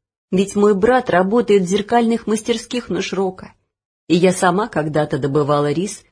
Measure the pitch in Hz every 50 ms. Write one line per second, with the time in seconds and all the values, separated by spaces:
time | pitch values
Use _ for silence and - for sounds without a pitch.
0 | _ _ _ _ _ _ 190 185 196 196 - 202 202 208 208 185 196 240 254 254
1 | 247 - 170 180 185 190 220 240 226 - 202 202 180 170 196 208 202 - 240 240
2 | 233 226 233 226 - 208 220 214 - - 240 226 - - - 247 - - 180 175
3 | 190 - 196 185 196 185 185 - - - _ _ _ _ _ _ _ _ _ _
4 | _ - 160 180 175 185 180 - 196 180 170 196 220 233 - 160 151 156 147 156
5 | 151 151 160 139 139 139 139 151 143 135 147 147 147 147 143 160 190 208 - -
6 | - _